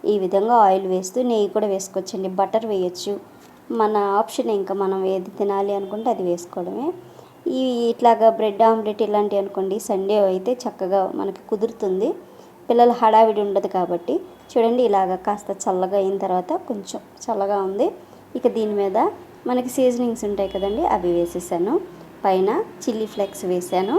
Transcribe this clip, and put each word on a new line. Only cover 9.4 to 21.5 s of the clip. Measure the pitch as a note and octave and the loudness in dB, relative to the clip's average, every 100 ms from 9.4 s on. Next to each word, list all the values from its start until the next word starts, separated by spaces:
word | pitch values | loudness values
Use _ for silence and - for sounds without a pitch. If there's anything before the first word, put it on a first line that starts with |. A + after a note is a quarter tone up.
అనుకోండి, | G3 - F#3+ G3+ - | -2 -4 -2 -4 -2
సండే | G3 G3 G#3 G3 | -2 2 2 4
అయితే | F#3 G3 B3 A#3+ | 2 -2 -4 -4
చక్కగా | - F#3 G3 F#3+ - | -6 0 0 0 -2
మనకి | G3 F#3 - | -6 -8 -6
కుదురుతుంది, | G#3+ A3+ - G3+ F#3 A#3 G#4 - - - - - | -4 -4 -2 -2 0 0 -4 -10 -20 -20 -20 0
పిల్లల | A#3+ A#3+ A#3 | 6 6 6
హడావిడి | A3 A3 A3+ G#3 G3+ | 6 8 6 4 0
ఉండదు | G3 F#3+ F#3+ | 0 0 -2
కాబట్టి. | F3 F3 - E4+ - - - | -2 -2 -2 -4 -6 -20 -4
చూడండి, | B3+ A3+ B3 A#3+ | 0 2 2 2
ఇలాగ | G3 F#3 F#3 F#3 | 2 2 -2 -2
కాస్త | G3+ - G3 - | -4 -6 -6 -2
చల్లగా | F#3 F#3 G3+ | 0 0 0
అయిన | F#3+ G3 F#3+ | 0 -2 0
తర్వాత, | F3+ F3+ E4+ - | -2 -2 -6 -4
కొంచెం | G#3+ F#3+ A3 - - - | -8 -8 -14 -16 -14 -6
చల్లగా | G#3 G3 G3+ F#3+ | -2 0 0 -2
ఉంది. | G3 E4 - - - - C4 | 0 -2 -2 -20 -20 -10 -2
ఇక | B3 G#3 | -2 0
దీని | G#3+ G#3 | -2 0
మీద | G3 F#3+ E4+ - - - B3 | 0 2 0 -2 -18 -10 -2
మనకి | B3 B3 - | -2 -2 2
సీజనింగ్స్ | B3+ A#3+ B3 A3+ G#3 | 2 2 -2 -2 -4
ఉంటాయి | G3+ G3 G3 | -2 -2 -2
కదండి, | G3 A3 E4 G3+ | -2 0 0 2
అవి | F3 E3+ | 2 0
వేసేసాను. | E3+ F3+ F3+ | 0 -4 -6